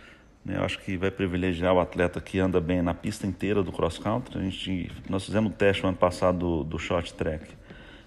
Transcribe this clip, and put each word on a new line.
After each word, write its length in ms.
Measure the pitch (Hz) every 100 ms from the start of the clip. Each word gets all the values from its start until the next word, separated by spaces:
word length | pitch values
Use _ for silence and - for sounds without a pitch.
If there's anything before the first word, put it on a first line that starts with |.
| - - - -
né, 140 | - 95
eu 80 |
acho 140 | 92 -
que 180 | - 90
vai 140 | 95
privilegiar 640 | - 95 90 92 82 90
o 60 | 92
atleta 380 | 87 87 87 85
que 200 | - 95
anda 220 | 92 90
bem 200 | 82 90
na 140 | 87
pista 320 | 87 - 107 101
inteira 360 | 90 98 104
do 80 | 90
cross 280 | - 82 -
country. 400 | 104 117 - -
A 40 |
gente, 480 | 95 - - 92 - - -
nós 160 | 95
fizemos 260 | - 101 107
um 40 |
teste 300 | - 101 95
o 40 | 92
ano 80 | 85
passado 400 | 90 - 92 90
do, 260 | 87 82
do 140 | 76 80
short 340 | - 87 80
track. 340 | - 87 76 - - - - - -